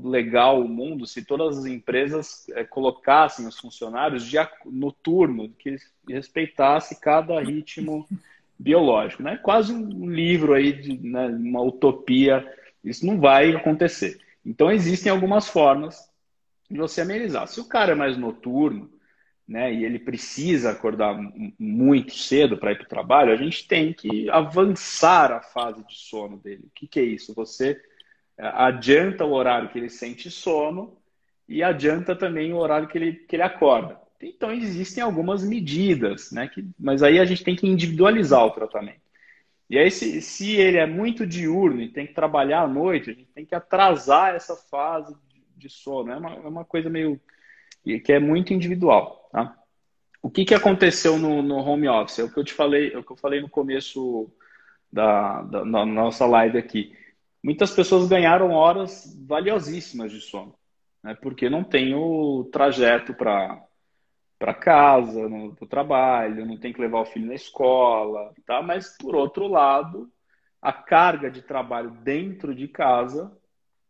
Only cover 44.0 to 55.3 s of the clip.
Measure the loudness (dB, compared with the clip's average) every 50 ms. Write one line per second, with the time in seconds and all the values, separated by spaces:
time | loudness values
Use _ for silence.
44 | 4 4 6 6 6 4 0 -4 -8 -10 -14 -14 _ _ -8 -6 -4 -4 -4 -6
45 | -8 -10 -18 _ _ _ _ _ _ _ _ _ -20 -20 -20 -18 _ -10 -8 -8
46 | -8 -8 -10 -12 -12 -14 -14 -14 -16 -14 -14 -14 -12 -6 -6 -6 -4 -4 -4 -2
47 | -2 -4 -4 -6 _ _ _ _ _ _ _ _ _ _ -20 _ _ -6 -6 -2
48 | 2 4 4 4 4 2 2 0 0 0 -2 -2 0 -2 -2 2 4 6 6 6
49 | 4 0 -10 -20 _ _ -6 -6 -6 -6 -10 _ _ _ _ _ _ _ _ _
50 | _ _ _ _ -12 -6 -2 -2 2 4 4 4 4 2 4 4 4 2 2 2
51 | 2 2 2 2 0 0 0 -2 -2 -2 -2 -4 -2 -2 -2 0 0 0 0 0
52 | -2 -4 -6 -6 -6 -4 -4 -6 -6 -6 -2 -2 0 2 2 2 0 -2 -6 -10
53 | -14 -14 -16 -8 -6 -4 -4 -4 -6 -6 -4 -4 -4 -2 -6 -6 -8 -8 -10 -8
54 | -6 -6 -6 -6 -8 -10 _ _ _ _ _ _ _ _ _ _ _ _ -2 0
55 | 2 2 2 2 0 -2